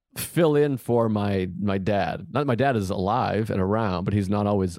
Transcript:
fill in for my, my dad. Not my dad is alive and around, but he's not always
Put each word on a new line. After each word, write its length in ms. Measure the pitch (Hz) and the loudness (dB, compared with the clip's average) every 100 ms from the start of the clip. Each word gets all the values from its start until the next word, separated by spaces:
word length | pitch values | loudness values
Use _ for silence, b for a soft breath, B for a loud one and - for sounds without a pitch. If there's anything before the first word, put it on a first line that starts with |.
| _ - | _ -12
fill 400 | - 156 165 147 | -4 2 4 4
in 200 | 147 131 | 2 0
for 300 | - 120 117 | 0 2 2
my, 380 | 107 101 98 92 90 | 0 0 0 -2 -2
my 160 | 101 98 | -2 0
dad. 480 | 92 101 85 - - | 0 0 0 -4 -6
Not 160 | 127 143 | -4 0
my 80 | |
dad 200 | 113 135 117 | 2 2 2
is 120 | 92 | 0
alive 600 | 101 92 120 98 95 110 | -2 0 0 0 -2 -2
and 100 | 101 | 0
around, 440 | 92 110 110 90 | 0 0 0 -2
but 100 | 92 | 0
he's 140 | 104 95 | 0 0
not 160 | 101 104 | 0 2
always 320 | 101 92 | 2 0